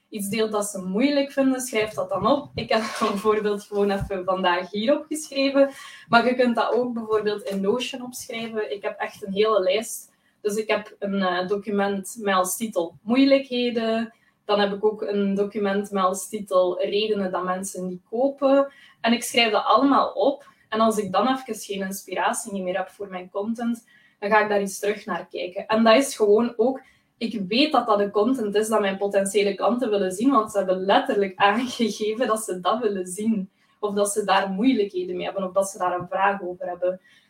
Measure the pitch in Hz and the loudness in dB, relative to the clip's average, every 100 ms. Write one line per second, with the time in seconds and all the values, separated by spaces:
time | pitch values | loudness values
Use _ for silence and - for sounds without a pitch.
0 | _ 214 196 226 220 208 202 190 185 202 | _ -8 -4 -2 0 -2 -4 -6 -4 0
1 | 277 285 277 - 269 254 - 214 214 - | 2 2 0 0 0 0 -2 -2 -2 -4
2 | 185 190 214 277 - - 226 226 220 - | -4 0 2 0 -2 -10 -2 0 -2 -2
3 | 214 202 214 214 208 202 - 202 202 196 | -2 0 0 2 0 -4 -4 0 0 0
4 | 196 190 185 185 180 175 180 208 233 302 | -2 -4 -2 0 2 0 -2 -2 0 0
5 | - 302 - 277 269 277 277 - - - | -2 -10 -6 -2 2 4 2 0 -18 -20
6 | - 233 233 247 247 226 202 226 247 233 | 2 4 4 2 2 2 0 0 0 -4
7 | 214 214 208 208 196 196 196 247 254 254 | -2 -2 0 -4 -4 -2 0 0 -4 -8
8 | 247 - - 226 226 220 214 202 208 - | -12 -12 -10 -10 -6 -6 -6 -6 -8 -6
9 | 220 - 202 196 220 208 185 202 233 - | -10 -10 -4 0 2 4 2 0 -2 -10
10 | - _ _ _ 208 208 220 220 - - | -16 _ _ _ -4 -2 0 -2 -4 -8
11 | 202 196 185 180 185 202 202 202 202 196 | -4 0 0 0 -2 -4 -2 -2 0 -2
12 | 190 233 202 190 185 - 220 185 165 - | -8 -6 0 0 0 -4 -4 -4 -4 -6
13 | 208 262 277 277 269 247 240 233 226 226 | 0 4 6 4 2 -2 -2 -2 -2 -2
14 | 226 - _ _ - 202 202 196 214 214 | -4 -10 _ _ 0 2 2 0 -2 -2
15 | - 202 202 196 202 220 202 202 202 196 | -2 0 0 0 -2 -2 0 0 -2 0
16 | 185 190 - 214 196 185 180 180 202 202 | 0 0 -6 -10 0 2 2 0 -2 0
17 | 214 202 190 180 180 185 196 190 185 180 | 0 -2 -2 -2 -4 -4 -6 -8 -8 -8
18 | - 226 277 277 269 277 277 - - _ | -8 -2 -2 2 4 4 2 -4 -20 _
19 | 226 233 - 247 233 208 - - 277 262 | 0 0 0 2 2 2 4 4 6 4
20 | - - 247 285 - _ _ 220 226 208 | 2 2 0 0 -8 _ _ 2 2 2
21 | 190 185 247 262 - 214 - 196 190 196 | 0 2 2 0 -4 -10 -8 -6 -6 -8
22 | - 180 196 240 220 196 180 190 190 - | -8 -2 -2 -2 -6 -6 -4 -4 -6 -10
23 | 196 185 180 196 214 226 233 233 - _ | -12 -12 -8 -6 -4 -4 -4 -4 -10 _
24 | _ _ 202 214 208 202 202 - 202 208 | _ _ 2 2 4 0 -2 -2 -4 -4
25 | - 175 - - 180 - - 220 226 226 | -6 -8 -8 -10 -8 -8 -2 4 6 6
26 | 269 - 208 214 240 - 240 262 - _ | 4 2 4 6 4 2 0 0 -10 _
27 | _ _ 226 208 180 233 302 254 226 202 | _ _ -6 -6 0 2 4 4 2 2
28 | 202 208 226 262 208 208 220 220 196 190 | 2 2 2 0 0 0 0 0 0 -2
29 | 202 202 196 214 202 185 - 240 233 202 | 0 0 2 2 0 0 0 0 0 0
30 | 185 185 262 240 - 196 185 185 190 240 | 0 0 4 4 2 0 0 0 4 4
31 | 277 202 196 - 202 220 247 - 214 - | 4 0 0 2 2 2 -2 -2 -2 0
32 | 214 220 233 220 - 180 180 233 220 196 | -4 -2 0 -2 -4 -4 -2 0 -2 -2
33 | 180 180 220 196 190 _ _ _ 202 202 | -6 -4 -2 -2 -4 _ _ _ -4 0
34 | 202 214 190 190 190 190 262 226 202 185 | 0 0 0 0 0 0 2 2 0 -2
35 | 180 180 175 190 185 185 190 202 180 180 | -6 -6 -6 -6 -2 0 -2 -2 -2 -2
36 | 170 190 196 196 180 180 180 175 180 185 | -4 0 0 0 -6 -8 -8 -2 -2 -2
37 | _ _ _ | _ _ _